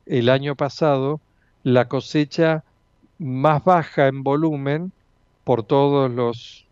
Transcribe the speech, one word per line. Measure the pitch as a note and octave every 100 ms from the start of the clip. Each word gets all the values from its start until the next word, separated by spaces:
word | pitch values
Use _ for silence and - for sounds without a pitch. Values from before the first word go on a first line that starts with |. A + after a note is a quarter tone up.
| -
el | C#3 A#2+
año | C3+ C#3+ C#3+
pasado | C#3+ - D#3+ C#3 C3+ D3+ - _ _ _
la | C#3 B2 A#2+
cosecha | C#3 - D#3 D3 - E3 D#3 - _ _ _ _ -
más | D3 B2+ D3 D#3
baja | - F3+ D3 - C#3
en | C3+
volumen | C3+ C#3+ D#3+ D3 C#3 D3 F3+ - _ _ _ _ -
por | A#2+
todos | G#2 C#3+ C#3+ C#3+ C3
los | A#2+ A#2+ A#2 - - _